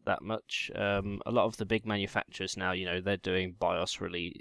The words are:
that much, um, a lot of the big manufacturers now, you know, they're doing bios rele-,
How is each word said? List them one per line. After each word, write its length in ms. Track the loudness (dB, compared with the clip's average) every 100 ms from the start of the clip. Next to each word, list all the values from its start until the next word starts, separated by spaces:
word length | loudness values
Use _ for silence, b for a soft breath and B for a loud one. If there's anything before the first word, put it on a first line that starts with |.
that 160 | -2 -2
much, 500 | -2 -6 -4 -6 -4
um, 480 | 0 2 2 0 -4
a 60 | 0
lot 160 | 4 4
of 100 | 0
the 80 |
big 220 | 0 0 2
manufacturers 680 | 0 0 -2 -4 -6 -6
now, 180 | -2 0
you 120 | 0
know, 160 | 0 0
they're 160 | 0 0
doing 400 | 2 2 0 0
bios 380 | 2 2 0 -2
rele-, 440 | -4 -4 -6 -8